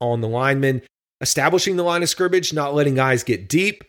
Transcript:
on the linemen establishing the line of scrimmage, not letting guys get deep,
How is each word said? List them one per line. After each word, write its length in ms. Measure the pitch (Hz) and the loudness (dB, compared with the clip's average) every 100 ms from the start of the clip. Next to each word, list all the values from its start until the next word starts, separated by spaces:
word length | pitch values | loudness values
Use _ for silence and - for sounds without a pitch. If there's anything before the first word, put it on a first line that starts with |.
on 220 | 120 117 | -4 -2
the 60 | 110 | -2
linemen 540 | 117 135 139 135 131 - _ _ - | 0 0 2 0 0 -6 _ _ -8
establishing 560 | 135 - 143 180 196 180 | -4 0 2 2 0 0
the 60 | |
line 200 | 175 170 | 0 0
of 60 | 170 | -2
scrimmage, 420 | - 180 185 170 | 0 0 0 0
not 220 | 151 143 | -4 -2
letting 200 | 147 147 | 0 2
guys 280 | 131 131 123 | 2 2 2
get 260 | - 104 95 | 0 -4 0
deep, 360 | 160 196 202 | 0 0 -4